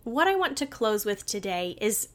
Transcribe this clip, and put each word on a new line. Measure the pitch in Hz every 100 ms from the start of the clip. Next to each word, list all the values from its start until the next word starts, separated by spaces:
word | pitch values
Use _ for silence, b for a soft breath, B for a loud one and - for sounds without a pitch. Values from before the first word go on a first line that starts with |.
What | - 247 359
I | 392
want | 359 277
to | 277
close | - 220 208 208
with | 202 -
today | 208 196 180 180 -
is | 214 202 -